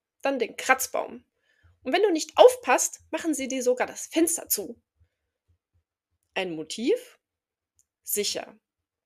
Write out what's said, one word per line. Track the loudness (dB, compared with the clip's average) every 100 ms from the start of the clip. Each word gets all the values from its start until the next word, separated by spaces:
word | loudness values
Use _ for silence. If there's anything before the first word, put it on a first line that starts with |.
| _ _
dann | -4 -2
den | -4 -4
Kratzbaum. | 0 0 -2 -6 -6 -10 _ _ _ _ _ _
Und | -4
wenn | 0
du | 2
nicht | 0 0 8
aufpasst, | 8 8 2 2 0 -8 -10
machen | -6 -4
sie | -4 -4
dir | -2
sogar | 0 0 -2
das | -6 -6
Fenster | 0 0 0 -4
zu. | -6 -6 -12 _ _ _ _ _ _ _ _ _ _ _ _ _ _ _ -6
Ein | -6
Motiv? | -6 -10 -6 -2 -2 -4 _ _ _ _ _ _ _ _ _
Sicher. | -8 -4 -4 -6 -10 -18 _ _ _ _